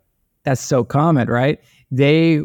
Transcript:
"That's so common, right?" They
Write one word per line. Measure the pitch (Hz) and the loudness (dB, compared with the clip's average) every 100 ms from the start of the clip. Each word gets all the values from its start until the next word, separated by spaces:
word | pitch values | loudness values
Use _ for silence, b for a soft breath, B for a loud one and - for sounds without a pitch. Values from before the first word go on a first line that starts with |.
| _ _ _ _ | _ _ _ _
"That's | - 131 | -6 -6
so | - 135 113 | -2 -2 0
common, | 139 160 151 117 | 0 0 0 0
right?" | 120 135 - b b b | -2 -2 -4 b b b
They | 127 143 160 165 151 | 0 2 2 2 0